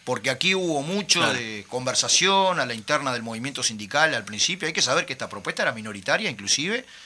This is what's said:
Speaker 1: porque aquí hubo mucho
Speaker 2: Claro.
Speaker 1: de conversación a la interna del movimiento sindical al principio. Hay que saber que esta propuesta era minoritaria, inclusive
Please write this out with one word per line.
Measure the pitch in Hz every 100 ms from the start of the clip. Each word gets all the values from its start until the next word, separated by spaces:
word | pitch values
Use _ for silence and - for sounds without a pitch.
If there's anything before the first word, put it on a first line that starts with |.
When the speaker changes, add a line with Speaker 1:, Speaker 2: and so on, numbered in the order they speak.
Speaker 1:
porque | - 120 120
aquí | 131 180
hubo | 190 180 147
mucho | 147 202 175 175
Speaker 2:
Claro. | 160
Speaker 1:
de | 127 113 107 95
conversación | 127 127 123 117 - 180 196 190 165
a | 123
la | 113
interna | 101 151 139
del | 120
movimiento | 113 113 131 131
sindical | 123 107 104 143 156
al | 123
principio. | 101 107 - 180 156
Hay |
que | 165
saber | 123 156 170
que |
esta | 127 107
propuesta | 101 156 202
era | 180
minoritaria, | 117 107 101 110 170 214
inclusive | 101 98 - 165 233 - -